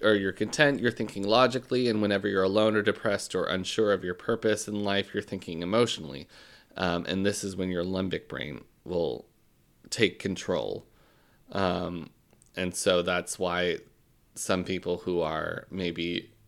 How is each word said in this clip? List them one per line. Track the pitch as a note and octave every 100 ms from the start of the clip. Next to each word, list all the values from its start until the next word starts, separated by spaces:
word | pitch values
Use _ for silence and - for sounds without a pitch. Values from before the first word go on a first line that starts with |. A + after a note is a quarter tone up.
or | G#2+
you're | G#2 G2
content, | F#2 G#2+ - D3 C3
you're | A#2
thinking | - G#2+ G#2
logically, | G2 A2+ B2+ B2 - B2+ A#2+
and | G#2+
whenever | G#2 G2+ G2+
you're | F#2+
alone | F#2+ G2+ A2 G#2+
or |
depressed | G#2 G2+ A2+ G2+ -
or | F#2
unsure | - F#2 F#2 - G#2
of | G2
your | F2+
purpose | F2+ - A2+ A2 G#2 -
in | G#2
life, | G2+ G2 G2+
you're | -
thinking | - F#2+ - E2
emotionally. | F2 A2 A#2+ - D2+ C#2 - - - - _ -
Um, | F#2 F2 -
and | F#2+
this | G2 G2
is | G2+ F#2
when | F#2
your | F2+
limbic | F2+ F#2+ F#2+ E2+ -
brain | - D2 - - _
will | - F2 D#2+ A#1+ - _ _ _ _ _ -
take | - G#2 -
control. | G2+ F2+ - F2 G1+ - - _ _ _ _ _ _
Um, | G2 F#2 F2+ F2 F2 - - _ _ _ -
and | F#2
so | - G2 F2+
that's | F2 F2+ F2 -
why | F#2 F2 F2+ D#2+ - _ _ _ _
some | - - F#2
people | F2+ F#2+ F2+ F2
who | - F2
are | D#2+ D#2 D#2+ E2+ -
maybe | F#2+ F2 E2+ E2+ F2 - _